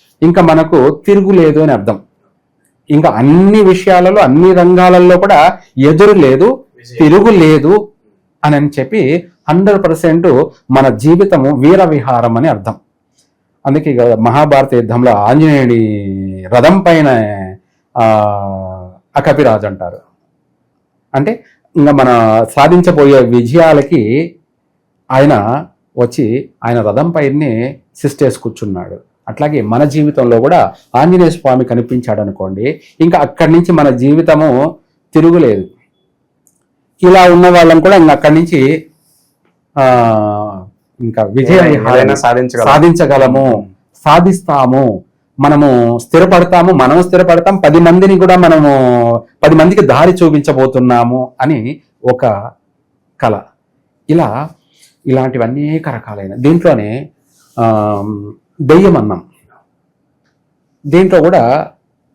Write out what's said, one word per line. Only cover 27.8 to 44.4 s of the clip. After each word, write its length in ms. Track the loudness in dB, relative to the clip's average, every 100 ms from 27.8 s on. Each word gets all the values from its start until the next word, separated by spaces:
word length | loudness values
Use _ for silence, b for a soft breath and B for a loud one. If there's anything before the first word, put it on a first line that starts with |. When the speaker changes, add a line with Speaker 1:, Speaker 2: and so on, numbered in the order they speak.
| _ _
Speaker 1:
సిస్టేసి 420 | -8 -4 -4 -4
కూర్చున్నాడు. 640 | -12 -12 -10 -10 -12 -18 _ _ -16
అట్లాగే 320 | -8 -4 -4
మన 240 | -4 -2
జీవితంలో 560 | -2 -2 -2 -2 0 0
కూడా 320 | 2 0 -2 b b -2
ఆంజనేయ 340 | 2 2 2
స్వామి 340 | 0 -2 -2
కనిపించాడు 560 | -2 -4 -4 -6 -6 -6
అనుకోండి, 600 | -6 -8 -10 -8 -8 -8 b b
ఇంకా 180 | 0 0
అక్కడి 340 | -2 -2 0
నుంచి 200 | 2 2
మన 180 | 0 0
జీవితము 840 | 0 0 0 0 0 0 0 -2 -6 _ _ _
తిరుగులేదు. 540 | 0 2 2 2 -2 -6 _ _ _ _ _ _ _ _ _ _ _ _ -2
ఇలా 300 | 2 4 4
ఉన్న 160 | 4 4
వాళ్ళం 320 | 4 4 4
కూడా 160 | 4 4
ఇంకా 160 | 4
అక్కడి 220 | 2 2
నుంచి, 520 | 0 0 -2 -2 -2 -8 _ _ _ _ _ _ _ _ -2
ఆ, 880 | 0 2 0 0 -4 -6 -10 -14 -20 _ _ -12
ఇంకా 220 | -8 -6
విజయ 320 | -4 -2 0
Speaker 2:
ఏ-, 160 | 2 2
Speaker 1:
విహారం 260 | 0 0 0
Speaker 2:
ఏదైనా 180 | 0
సాధించగలం. 520 | -2 -2 -2 -4 -2 0
Speaker 1:
సాధించగలము, 880 | 2 2 2 0 2 2 0 0 -2
Speaker 2:
మ్మ్. 80 | -6 _ _ _
Speaker 1:
సాధిస్తాము, 1000 | 0 2 2 -2